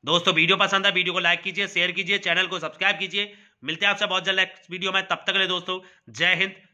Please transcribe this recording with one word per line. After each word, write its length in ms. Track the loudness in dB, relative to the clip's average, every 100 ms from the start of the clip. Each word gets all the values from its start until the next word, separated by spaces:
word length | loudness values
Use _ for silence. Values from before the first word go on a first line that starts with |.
| 2
दोस्तों, 280 | 2 2
वीडियो 240 | 2 4 4
पसंद 280 | 4 4 2
है, 60 |
वीडियो 220 | 2 0
को 60 | 0
लाइक 220 | 2 0
कीजिए, 260 | -2 -4 -4
शेयर 240 | 0 0
कीजिए, 260 | -2 -2 -2
चैनल 300 | 0 0 0
को 120 | -2
सब्सक्राइब 400 | -8 -2 -2 -2
कीजिए। 340 | -4 -6 -6 -10 _ _
मिलते 220 | -10 -2 0
हैं 80 |
आपसे 120 | 0 0
बहुत 200 | -2 0
जल्द 140 | 0
नेक्स्ट 320 | 0 -2 _
वीडियो 200 | -6 -2
में, 160 | -2 -2
तब 160 | -4 0
तक 60 |
के 40 | 0
लिए 100 | 0
दोस्तों 320 | -2 -4 -8 -8 _ -20
जय 200 | -2 2 2
हिंद 200 | 0 -4 _